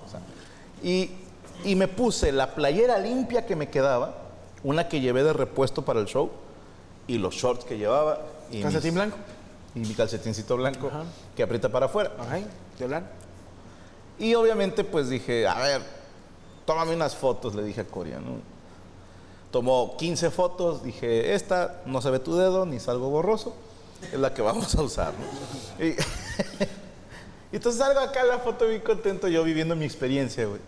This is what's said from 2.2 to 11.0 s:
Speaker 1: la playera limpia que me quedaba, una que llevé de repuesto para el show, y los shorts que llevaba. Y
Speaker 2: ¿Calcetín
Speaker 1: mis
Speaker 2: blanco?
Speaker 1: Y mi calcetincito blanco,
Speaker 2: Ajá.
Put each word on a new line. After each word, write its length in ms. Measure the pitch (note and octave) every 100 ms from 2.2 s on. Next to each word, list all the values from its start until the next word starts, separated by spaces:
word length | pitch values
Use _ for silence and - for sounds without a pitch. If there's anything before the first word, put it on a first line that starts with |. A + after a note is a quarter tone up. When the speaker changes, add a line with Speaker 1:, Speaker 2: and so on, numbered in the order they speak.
| D#3
Speaker 1:
la 240 | C#3 C3 -
playera 420 | C#3 E3 B3 G#3+
limpia 480 | G3+ B3+ B3 A#3 -
que 80 |
me 140 | E3+ C#3+
quedaba, 460 | C#3+ C3+ B2 C#3+ - - - - -
una 240 | C3+ D#3 E3+
que 120 | D#3
llevé 220 | B2+ B2
de 100 | D3+
repuesto 520 | D#3 C3 - C3 -
para 160 | C#3+ A#2
el 60 | G#2
show, 240 | - D#3+ - - - - - - - -
y 120 | A#2
los 160 | F#2 -
shorts 280 | B2 A#2+
que 140 | - A2
llevaba. 400 | G#2 C3+ D3+ D3+ - - -
Y 120 | A2+
Speaker 2:
¿Calcetín 260 | D3 D3+ E3
Speaker 1:
mis 40 |
Speaker 2:
blanco? 220 | E3+ G#3 G#3 - - - - - A#2
Speaker 1:
Y 20 |
mi 160 | A2
calcetincito 600 | G#2+ A2 G#2+ A2 G#2 G#2 B2
blanco, 320 | C3 C3+ C#3
Speaker 2:
Ajá. 160 | D3+